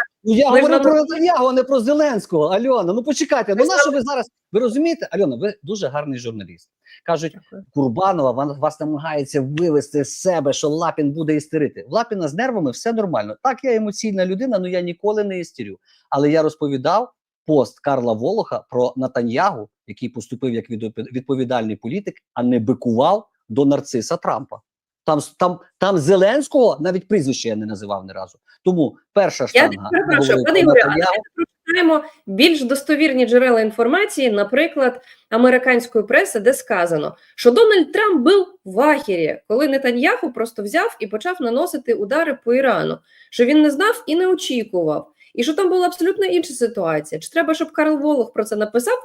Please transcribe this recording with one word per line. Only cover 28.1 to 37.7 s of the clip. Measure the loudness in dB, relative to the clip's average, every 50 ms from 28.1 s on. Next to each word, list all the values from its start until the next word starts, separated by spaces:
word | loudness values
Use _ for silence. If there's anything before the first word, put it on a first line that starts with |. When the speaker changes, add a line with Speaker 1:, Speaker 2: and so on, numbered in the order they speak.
| -14
Speaker 1:
разу. | -14 -14 -14 _ _ _ _ _ _ -2
Тому | 0 2 2 2 0 -2 _ _ _ 0
перша | 2 2 2 0 -2 -4
Speaker 2:
Я | 2
Speaker 1:
штанга, | 4 4 4 4 2 -4 -6 -4
Speaker 2:
перепрошую, | -2 -2 0 2 2 2 4 4 2 2
Speaker 1:
говорив | 2
Speaker 2:
пане | 2 4
Speaker 1:
про | 4
Speaker 2:
Ігорю, | 6 8 6 6 6
а | 4
Speaker 1:
Натаньягу. | 2 2 2 0
Speaker 2:
давайте | 0 -2 -4 -8 _
прочитаємо | -8 -8 -8 _ _ _ -2 0 2 4 4 2 2 0 -4 -16 _ -12
більш | -6 0 2 4 4 4 2 0
достовірні | -2 -2 -2 0 -2 0 2 2 2 2 2 2
джерела | 4 4 4 4 4 4 2
інформації, | 2 0 0 0 0 0 2 0 0 -2 -2 -2 0 0
наприклад, | 0 0 -2 0 0 0 0 0 0 0 0 0 -2 -4 -14 -20 -20 _ _ -4
американської | 0 4 4 6 4 4 4 2 0 0 0 -2 -2 -2 0
преси, | 2 2 2 2 2 -2 0
де | 2 2 0
сказано, | 0 -2 -4 -2 -2 0 0 -2 -2 -4 -4 -8 _ _ _ _
що | 2 4 4
Дональд | 6 6 6 6